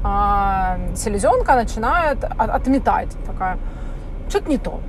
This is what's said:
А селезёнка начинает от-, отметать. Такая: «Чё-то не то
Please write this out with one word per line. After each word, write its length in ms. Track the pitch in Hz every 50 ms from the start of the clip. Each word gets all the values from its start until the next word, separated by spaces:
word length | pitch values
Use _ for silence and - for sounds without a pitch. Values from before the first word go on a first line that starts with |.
| -
А 720 | 202 202 202 208 202 202 202 202 196 196 190 185 185 185 180 180 175 180
селезёнка 600 | - - 226 202 202 208 302 466 508 466 - 269
начинает 680 | 247 226 - - 214 220 247 311 349 330 302 277 - -
от-, 260 | - - - 233 220
отметать. 680 | - 269 - 247 269 269 - 226 185 175 - - - - -
Такая: 320 | - - - 190 185 180 180 - - - - - - - - - - - - - -
«Чё-то 200 | - 403 - -
не 100 | 294 202
то 220 | - 165 - - -